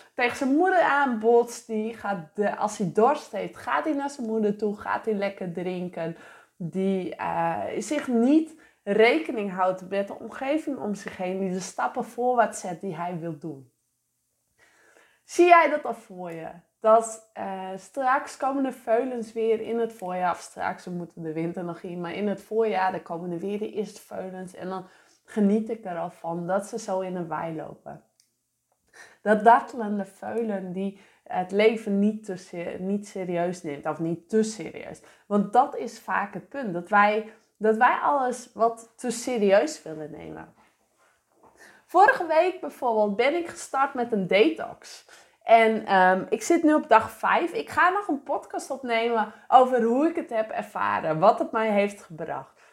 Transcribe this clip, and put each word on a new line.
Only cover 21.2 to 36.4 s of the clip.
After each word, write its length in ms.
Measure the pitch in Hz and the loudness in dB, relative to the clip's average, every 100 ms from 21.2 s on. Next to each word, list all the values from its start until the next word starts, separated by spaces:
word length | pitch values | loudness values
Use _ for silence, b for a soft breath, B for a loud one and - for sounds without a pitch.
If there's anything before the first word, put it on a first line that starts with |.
de 100 | 165 | -8
winter 300 | 156 170 175 | -4 -4 -4
nog 180 | 175 165 | -8 -8
in, 200 | 190 175 | -10 -8
maar 120 | 170 | -8
in 140 | - 208 | -4 -4
het 140 | 196 | -4
voorjaar, 500 | - 214 226 185 185 | -4 -2 0 0 0
dan 100 | 180 | -2
komen 300 | - 165 180 | -8 -8 -6
er 80 | 170 | -6
weer 200 | 196 202 | -6 -6
de 120 | 214 | -6
eerste 300 | 214 202 - | -6 -8 -8
veulens 520 | - 190 185 185 185 | -14 -10 -10 -10 -14
en 160 | - 185 | -12 -10
dan 160 | 190 185 b b b _ | -10 -12 b b b _
geniet 440 | 220 202 214 220 | 2 4 4 0
ik 160 | 226 196 | -8 -8
er 120 | 170 | -8
al 120 | 170 | -8
van 380 | - 165 170 175 | -10 -8 -6 -2
dat 180 | 196 208 | -2 -2
ze 140 | 226 | -10
zo 200 | 214 190 | -6 -4
in 140 | 185 | -4
de 120 | 180 165 | -6 -6
wei 300 | 151 165 156 | -6 -6 -8
lopen. 480 | 151 - - 143 _ _ _ _ _ _ _ _ _ B B B | -12 -14 -16 -18 _ _ _ _ _ _ _ _ _ B B B
Dat 220 | 202 208 | 0 4
dartelende 600 | 226 240 - 269 208 208 196 | 6 6 4 -8 -6 -4 -6
veulen 680 | - 214 220 226 196 185 | -10 -8 -6 -4 -4 -6
die 280 | 180 196 190 b b | -6 -6 -8 b b
het 280 | - 185 180 | -8 -6 -2
leven 480 | 196 220 226 220 196 | 4 4 2 -2 2
niet 260 | 208 214 - | 2 0 -6
te 100 | 185 | -10
se-, 420 | - 175 170 - | -10 -10 -8 -8
niet 280 | 185 202 202 | -4 -4 -6
serieus 560 | 196 180 175 175 170 | -10 -4 -2 -2 -4
neemt, 220 | 165 143 156 | -8 -8 -6
of 140 | 147 | -4
niet 300 | 165 165 - | -4 -4 -2
te 140 | 220 | 0
serieus. 580 | 220 - - - - - b b b | 0 -4 -12 -12 -14 -16 b b b
Want 260 | 202 202 | 0 2
dat 220 | 247 285 - | 4 2 0
is 240 | 233 - | -10 -10
vaak 340 | - 190 202 | -4 -2 -2
het 160 | 185 | -8